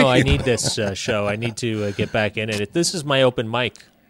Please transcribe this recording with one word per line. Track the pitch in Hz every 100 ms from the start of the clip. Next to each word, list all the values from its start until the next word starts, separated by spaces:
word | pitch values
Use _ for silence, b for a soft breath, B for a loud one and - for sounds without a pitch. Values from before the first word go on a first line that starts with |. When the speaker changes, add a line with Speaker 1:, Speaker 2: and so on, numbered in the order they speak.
Speaker 1:
no, | 131
I | 127
Speaker 2:
clean." | 131 143
Speaker 1:
need | 127
this, | 113 - -
uh, | 101 98
show. | - 107 104
I | 104
need | 117 110
to, | 117 110 104
uh, |
get | 101 104
back | 113 104 110
in | 110
it. | 104 104
This | 165 170 180
is | 143
my | 135
open | 127 120 110
mic. | 117 120 - - _ _